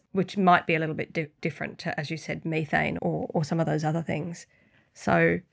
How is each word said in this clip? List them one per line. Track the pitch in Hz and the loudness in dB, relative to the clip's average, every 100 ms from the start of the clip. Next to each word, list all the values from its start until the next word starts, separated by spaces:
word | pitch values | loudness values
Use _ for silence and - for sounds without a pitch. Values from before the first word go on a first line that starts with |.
| _ | _
which | 190 185 202 | -2 -2 2
might | 185 175 - | 6 6 4
be | 160 | 0
a | |
little | 160 156 | 0 -4
bit | - | -4
di-, | 170 147 - | -6 -6 -6
different | 165 - 147 139 | -6 -4 -8 -8
to, | 170 - | -6 -6
as | 143 | -6
you | 160 | -6
said, | - 156 | -6 -6
methane | 170 160 151 160 156 156 | -2 -2 0 0 0 -2
or, | 170 156 220 | -2 -2 -2
or | - | -2
some | 151 165 | 0 0
of | 156 | 2
those | 151 156 | 0 0
other | 165 | -2
things. | 156 160 170 170 - _ _ _ _ | -2 -4 -4 -10 -14 _ _ _ _
So | - - 170 165 175 - | -6 2 4 4 2 -4